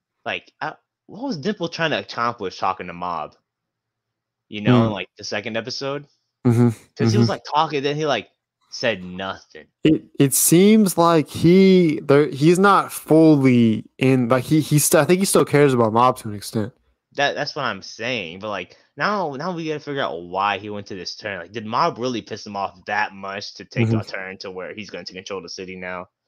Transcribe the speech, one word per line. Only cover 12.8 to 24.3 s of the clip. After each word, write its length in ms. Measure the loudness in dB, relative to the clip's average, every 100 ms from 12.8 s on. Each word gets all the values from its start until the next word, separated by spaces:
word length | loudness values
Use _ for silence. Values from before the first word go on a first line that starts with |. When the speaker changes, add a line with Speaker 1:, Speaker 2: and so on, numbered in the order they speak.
| 0
Speaker 2:
fully 920 | -6 2 6 8 6 6 6 4 2 -4 -2
in, 300 | 2 2 2
like, 160 | 2
he, 160 | 2 0
he 180 | 2 2
st-, 240 | 4 4
I 20 | 4
think 140 | 2
he 40 | 2
still 180 | 2
cares 280 | 4 4 4
about 180 | 4 2
Mob 220 | 4 2 2
to 100 | -6
an 60 |
extent. 380 | -12 -8 -6 -6 -10 _ _ _
Speaker 1:
That, 200 | -4 -2
that's 220 | -2 -8 -6
what 80 |
I'm 180 | -6 -6
saying. 560 | -12 -10 -8 -6 -8 -10
But, 120 | -10
like, 260 | -10 -10 _ _ -6
now, 360 | -4 -4 -6
now 180 | -8 -8
we 120 | -8 -8
gotta 140 | -8
figure 220 | -8 -6
out 200 | -4 -6
why 340 | -8 -4 -2 -2
he 120 | -6
went 160 | -12 -12
to 60 |
this 220 | -12 -12 -12
turn. 240 | -10 -10
Like, 120 | -12
did 140 | -12 -6
Mob 320 | -2 -2 -2
really 240 | -6 -6
piss 240 | -8 -14 -12
him 100 | -8
off 220 | -8 -8 -6
that 260 | -4 -4
much 420 | -6 -12 -10 -12
to 100 | -16
take 240 | -10 -2 0
Speaker 2:
Mm-hmm. 100 | -2
Speaker 1:
a 60 |
turn 340 | -4 -10 -12